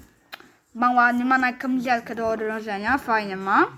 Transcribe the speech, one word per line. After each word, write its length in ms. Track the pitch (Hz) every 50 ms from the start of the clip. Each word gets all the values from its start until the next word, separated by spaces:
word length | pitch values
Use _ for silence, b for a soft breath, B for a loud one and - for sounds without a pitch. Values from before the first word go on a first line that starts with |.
| - - _ _ _ _ - - b b b b b b -
Ma 160 | 226 247 247
ładnie, 340 | 254 247 240 240 240 247 247
ma 140 | 262 262 262
na 140 | 262 247
kamizelkę 640 | 247 - - 254 262 254 240 269 240 233 233 - 233
do 140 | 226 226 220
odrodzenia, 680 | 220 220 220 214 220 226 220 220 202 196 202 220 262 285
fajnie 380 | - - 226 220 208 202 185
ma. 300 | 190 190 196 208 - 359 440 -